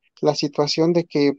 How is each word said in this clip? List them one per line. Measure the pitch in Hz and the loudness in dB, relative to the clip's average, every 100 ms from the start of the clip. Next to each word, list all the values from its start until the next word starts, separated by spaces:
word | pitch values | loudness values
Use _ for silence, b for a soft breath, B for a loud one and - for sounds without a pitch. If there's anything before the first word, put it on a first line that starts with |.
| _ - | _ -4
la | 151 | -2
situación | 147 147 147 147 - 160 | -2 -4 -2 -2 0 0
de | 170 | 0
que, | 165 147 143 | 0 0 0